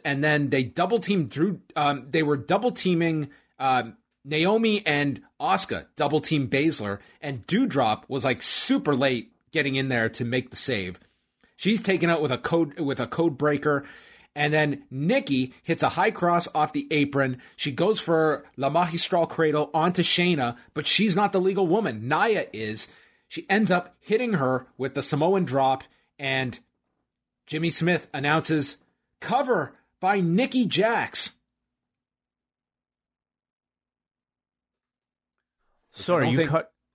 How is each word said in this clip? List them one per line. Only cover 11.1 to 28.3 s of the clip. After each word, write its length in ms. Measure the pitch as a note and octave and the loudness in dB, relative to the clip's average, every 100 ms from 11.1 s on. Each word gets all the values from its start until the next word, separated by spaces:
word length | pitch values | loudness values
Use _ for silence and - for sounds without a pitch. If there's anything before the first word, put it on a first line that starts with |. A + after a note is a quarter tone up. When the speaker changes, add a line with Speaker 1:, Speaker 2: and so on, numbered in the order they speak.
| _ _ _ _ - | _ _ _ _ -6
Speaker 1:
She's 220 | F3+ A3 | -2 0
taken 300 | - F#3 E3+ | 0 0 2
out 100 | E3 | 0
with 120 | D3 | 0
a 40 | B2+ | -2
code, 420 | - E3+ D#3+ D#3+ | 0 0 0 -2
with 220 | C#3+ C3+ | -6 -4
a 60 | A#2+ | -4
code 320 | - E3 B2+ | -2 -2 0
breaker. 480 | D3 D3 D3+ C#3+ C#3+ - - - _ | 0 0 0 -2 -4 -14 -20 -20 _
And 180 | - D3 | -4 0
then 300 | D3+ D3+ C#3 - | 2 0 -2 -8
Nikki 640 | C3 D3+ C4 C4+ C3 B2+ - | -4 0 0 2 0 -2 -6
hits 200 | - E3 | -6 0
a 80 | C3 | 0
high 200 | E3 G3+ | 0 0
cross 360 | G3+ F3 F3 E3+ | 0 2 2 0
off 200 | D#3+ D3+ | 0 -2
the 120 | D3 C#3+ | -2 -2
apron. 500 | D#3 C#3+ C#3 C3+ B2+ - - | 0 0 0 -2 -4 -12 -8
She 160 | D3 | -6
goes 260 | B2 F3 A3 | 0 0 0
for 460 | - E3 D#3 D3 - - | 0 2 2 0 -6 -6
La 100 | C3+ | -2
Magistral 560 | D#3 F3 E3+ - F3+ | 0 0 -2 0 0
Cradle 460 | D#3+ - D#3+ D3+ D3 | 0 0 0 2 0
onto 300 | D#3+ E3+ F3+ | 0 2 2
Shayna, 560 | E3+ - F3 E3 A#2+ A#2+ - | 2 2 2 0 -2 -6 -10
but 120 | - D3 | -6 0
she's 300 | - G#3+ F3 | 2 2 2
not 160 | G#3 | 2
the 80 | G3 | 2
legal 260 | F#3 G3 F3+ | 0 2 2
woman. 400 | G3 G3 A2 A2+ | 2 0 -4 -2
Nia 400 | D#3 A3 G3+ - | 2 2 0 -2
is. 360 | G#2+ A2 A2 - - _ _ _ | -6 -6 -6 -8 -14 _ _ _
She 200 | - - | -12 -2
ends 220 | G3 G#3+ | 2 2
up 260 | F3+ - _ | 0 -2 _
hitting 340 | - G#3+ B3 | -2 -2 0
her 320 | F#3+ C3 B2+ B2+ - | 0 0 -2 -4 -8
with 160 | C3 | -6
the 80 | C#3+ | -4
Samoan 440 | C3+ C#3+ D#3+ G3 D#3+ | -4 0 2 2 0
drop, 380 | C3+ C3+ C3 - _ _ - | 2 2 0 -6 _ _ -10
and 400 | C#3 C3+ C3 - _ _ _ _ _ _ _ _ - | -4 -2 -4 -6 _ _ _ _ _ _ _ _ -10
Jimmy 240 | D#3 E3 | -4 -2
Smith 380 | - E3 F3 - | 0 0 0 -2
announces, 640 | C#3+ C#3 | -6 0